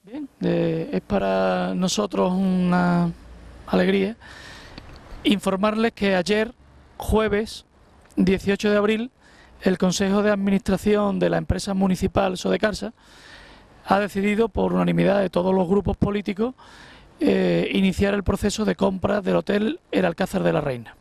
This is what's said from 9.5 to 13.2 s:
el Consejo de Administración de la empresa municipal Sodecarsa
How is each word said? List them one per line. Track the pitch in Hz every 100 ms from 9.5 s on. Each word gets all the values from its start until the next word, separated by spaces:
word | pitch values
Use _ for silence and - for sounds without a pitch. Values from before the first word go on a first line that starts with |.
| -
el | 196 185
Consejo | 185 175 196 202
de | 208
Administración | 202 196 196 - 190 208 208 202 190
de | 175
la | 170
empresa | 160 185 196
municipal | 190 190 180 190 - 190 185
Sodecarsa | 190 185 214 185 208 - - -